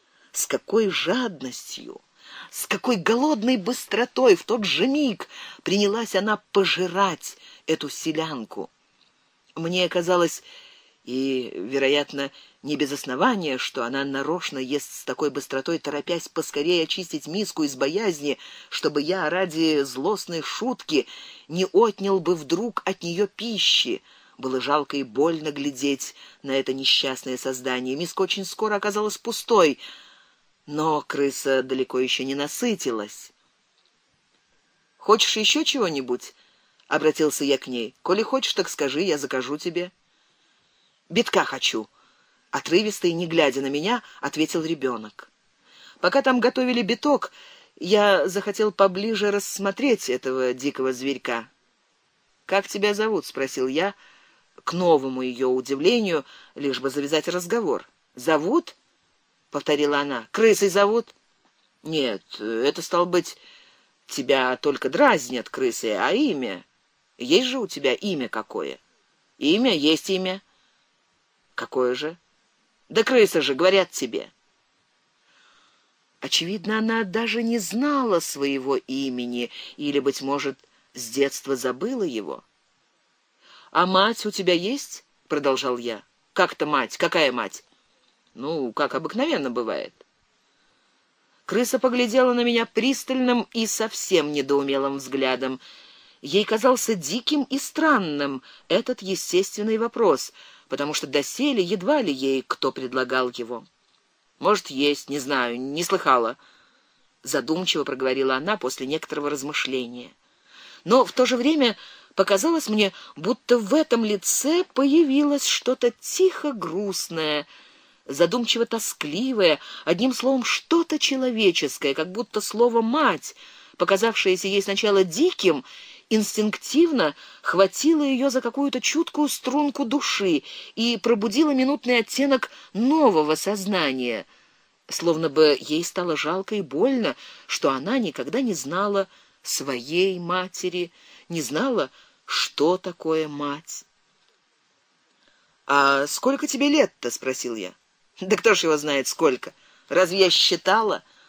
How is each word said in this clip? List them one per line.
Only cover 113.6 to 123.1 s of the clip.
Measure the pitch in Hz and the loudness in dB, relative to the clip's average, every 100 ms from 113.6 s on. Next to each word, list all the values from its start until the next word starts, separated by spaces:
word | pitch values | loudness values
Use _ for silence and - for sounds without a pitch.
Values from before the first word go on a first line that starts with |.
| 202 | 4
этом | 285 311 233 214 | 2 4 2 2
лице | 208 - - 269 339 370 | -2 -2 -2 2 0 0
появилось | - 277 302 302 269 294 285 - | 2 4 6 6 4 2 2 0
что-то | - - 254 240 | -2 -2 0 0
тихо | - - - 370 - 302 | -2 -6 2 2 2 -6
грустное, | 233 165 170 208 185 - 165 156 147 147 - - _ _ _ - | -4 -6 -4 -4 -4 -6 -4 -2 -2 -4 -14 -20 _ _ _ -6
задумчиво | 139 170 240 233 233 233 | 2 2 2 0 0 0
тоскливое, | 226 - - 151 156 262 240 180 147 - - - | -2 -6 -6 -6 -4 -2 2 2 2 -4 -8 -2
одним | 175 254 | 0 0
словом, | 247 247 269 | 0 0 0
что-то | 233 - - 339 330 311 | 0 -4 0 0 0 0
человеческое, | - 269 254 220 208 170 147 - 143 | 0 0 -2 2 2 2 0 -2 -2
как | 139 165 | -2 -4
будто | 190 240 220 | -6 -6 -4
слово | - 208 240 233 | -2 2 4 4
«мать», | 220 285 277 | 2 2 2